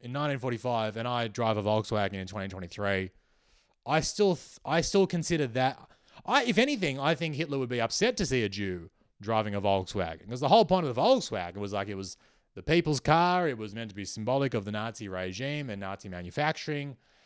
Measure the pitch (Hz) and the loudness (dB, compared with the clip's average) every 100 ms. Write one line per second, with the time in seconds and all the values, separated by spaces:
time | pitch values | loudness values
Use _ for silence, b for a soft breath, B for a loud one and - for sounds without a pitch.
0 | 120 135 147 135 127 120 123 117 110 107 | -8 -4 -2 -2 -2 -2 0 0 0 -2
1 | 120 123 117 107 117 107 104 107 104 107 | -2 -2 -2 0 0 2 2 2 2 0
2 | 98 98 92 101 95 95 87 - 101 98 | 0 -2 -6 -6 -6 -8 -10 -4 0 0
3 | 92 - _ _ _ _ _ _ - 156 | -2 -8 _ _ _ _ _ _ -2 0
4 | 151 - 202 175 - - - 160 - 202 | 0 2 2 2 -4 -12 -2 0 2 4
5 | 190 175 151 170 135 113 127 - - B | 4 2 0 0 0 2 0 0 -12 B
6 | B B - 254 247 190 262 277 175 135 | B B 0 2 4 4 4 2 0 0
7 | 139 165 165 143 156 139 127 120 113 - | 0 0 -2 -4 -2 -2 -2 0 0 2
8 | 220 254 165 127 107 98 98 90 82 _ | 0 2 0 2 0 0 -4 -4 -8 _
9 | _ - 104 110 107 101 101 98 92 107 | _ -10 0 0 2 0 2 2 2 -2
10 | 85 82 98 123 139 208 190 185 156 117 | -4 -6 -10 -2 6 6 6 4 2 2
11 | 185 262 - 107 87 90 101 98 101 98 | 4 4 2 -4 -4 -6 -4 -4 -4 -6
12 | 95 - b b b - 92 165 165 143 | -8 -12 b b b -8 0 2 2 0
13 | - 160 175 180 170 120 107 104 113 101 | 4 4 6 4 0 -2 -6 -8 -10 -10
14 | 98 - 107 131 139 120 98 104 113 110 | -10 -6 0 2 2 0 -2 -4 -6 -8
15 | 104 92 92 95 135 147 139 101 98 98 | -8 -6 -6 -6 -6 -6 -6 -8 -8 -8
16 | 101 90 87 - 151 156 - 147 143 131 | -10 -10 -8 -2 -2 -2 -4 -6 -6 -12
17 | b b | b b